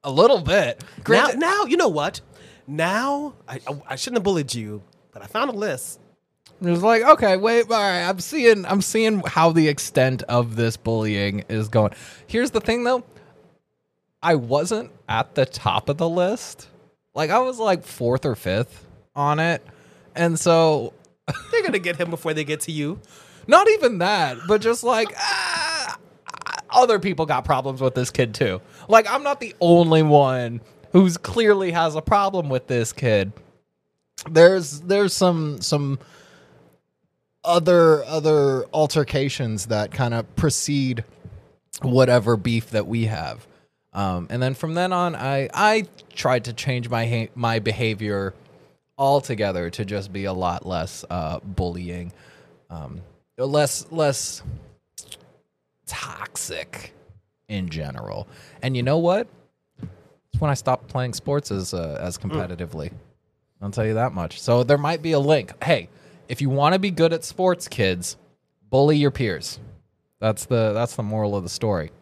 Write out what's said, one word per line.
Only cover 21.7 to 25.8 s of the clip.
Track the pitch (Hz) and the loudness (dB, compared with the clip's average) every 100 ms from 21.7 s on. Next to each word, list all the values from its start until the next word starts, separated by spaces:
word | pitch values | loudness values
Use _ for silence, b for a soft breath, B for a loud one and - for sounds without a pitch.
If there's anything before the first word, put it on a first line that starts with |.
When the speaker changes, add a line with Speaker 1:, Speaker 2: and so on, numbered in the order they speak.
| 214 | -2
Speaker 2:
get | 175 170 | -2 -4
him | 170 | -4
before | 165 160 | -4 -4
they | 156 | -4
get | 147 151 | -4 -6
to | - | -4
you. | 151 143 117 B B B B - | -4 -4 -6 B B B B 4
Speaker 1:
Not | 311 427 | 6 6
even | 427 262 202 | 4 2 0
that, | 180 208 147 120 170 | 0 0 0 -4 0
but | 214 | 2
just | 220 240 | 2 0
like, | 233 226 220 | 0 0 -2
<laughs> | - | -4
ah, | - 392 359 339 320 320 | -4 -2 -4 -4 -4 -6